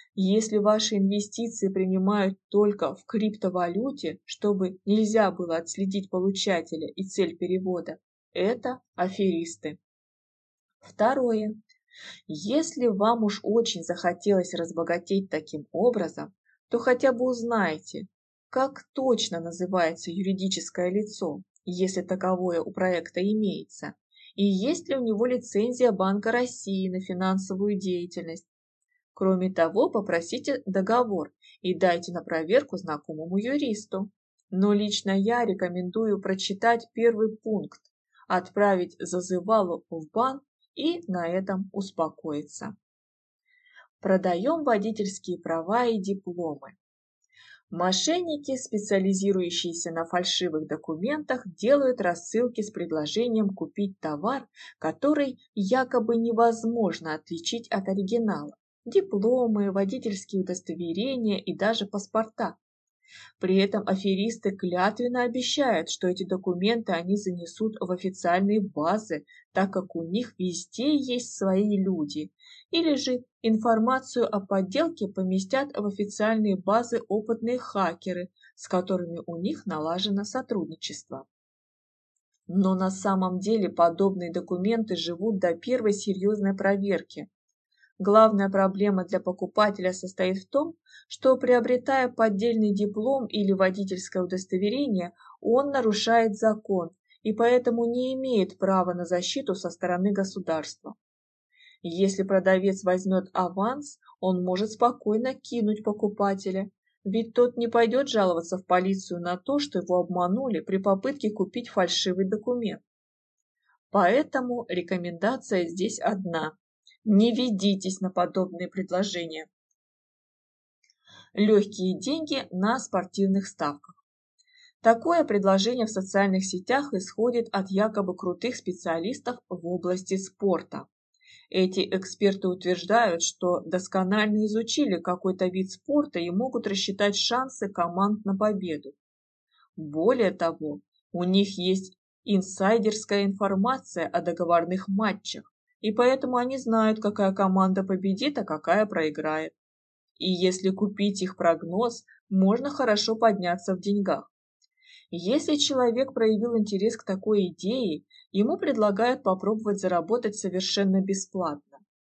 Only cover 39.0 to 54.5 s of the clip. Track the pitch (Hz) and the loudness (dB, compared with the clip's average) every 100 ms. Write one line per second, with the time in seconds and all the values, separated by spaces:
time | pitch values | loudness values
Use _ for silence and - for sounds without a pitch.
39 | 175 180 180 180 185 220 185 165 - 165 | -6 -6 -2 -2 2 2 2 -2 -8 -12
40 | 156 214 254 269 _ _ _ - 302 349 | -6 0 0 -2 _ _ _ -4 -4 -2
41 | 339 180 170 185 190 190 196 202 196 - | -4 -4 -2 -2 -2 -4 -4 -6 -8 -4
42 | 156 - 160 147 147 - 135 - _ _ | -4 -4 -8 -8 -8 -12 -14 -16 _ _
43 | _ _ _ _ _ _ _ - - _ | _ _ _ _ _ _ _ -20 -20 _
44 | 190 190 185 175 247 330 294 214 202 214 | 0 2 2 0 0 0 2 0 0 -2
45 | 196 196 - 175 - 165 170 233 240 226 | -4 -6 -10 -8 -4 -4 0 0 2 0
46 | 185 196 185 175 165 139 - - _ _ | -2 -4 -6 -6 -6 -6 -12 -20 _ _
47 | _ _ _ _ - - - 165 185 190 | _ _ _ _ -20 -20 -10 -2 0 2
48 | 302 349 339 294 269 262 - 208 - 196 | 2 0 0 -6 -4 -6 -4 -4 0 2
49 | 190 190 196 185 175 - 175 165 175 165 | 2 2 2 0 0 -2 -4 -6 -6 -6
50 | 165 180 180 - 180 156 151 156 - 160 | -2 -2 0 0 -2 -2 -4 -8 -6 -4
51 | 220 302 - 254 196 160 214 285 262 196 | -2 -4 -4 -6 -6 -4 4 4 4 0
52 | 185 175 - 220 247 233 202 180 170 156 | 0 -2 -2 0 0 -2 -6 -4 -4 -4
53 | 151 214 240 220 202 190 156 - 196 - | -2 0 0 2 0 -2 -8 -4 -4 -4
54 | 160 147 202 269 - | -6 -4 -2 -4 -6